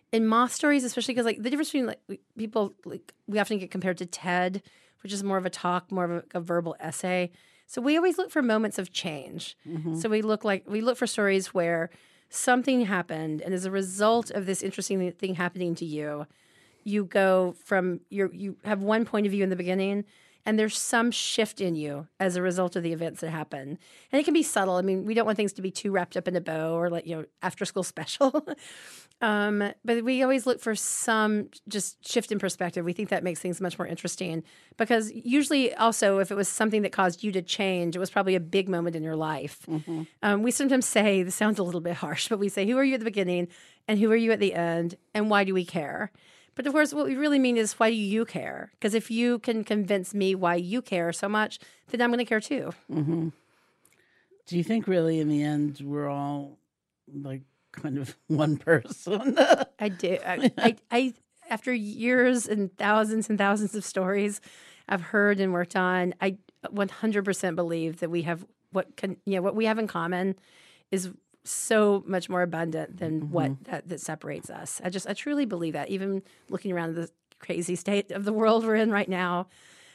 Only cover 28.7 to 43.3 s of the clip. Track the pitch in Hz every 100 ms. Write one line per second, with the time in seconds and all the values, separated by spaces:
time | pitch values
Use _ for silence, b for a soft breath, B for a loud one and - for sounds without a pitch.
28.7 | B B B B - 226 208 208 208 202
29.7 | - 233 233 226 262 262 269 262 240 226
30.7 | 214 - - - 220 214 208 - - -
31.7 | 202 - - - 240 - 208 190 - 175
32.7 | 180 170 175 202 180 180 160 180 175 180
33.7 | - - 170 175 - 180 165 - b b
34.7 | b 226 233 214 226 240 277 277 285 247
35.7 | - 233 220 202 196 185 202 185 - 220
36.7 | 214 202 - 185 170 214 190 175 - 190
37.7 | 180 170 180 185 202 190 185 165 196 190
38.7 | 175 170 165 160 156 156 151 147 - -
39.7 | 156 160 160 160 _ 208 202 233 - 277
40.7 | 262 - 214 208 190 180 - 214 208 175
41.7 | 180 170 170 147 165 - 208 202 202 196
42.7 | 254 269 254 220 202 180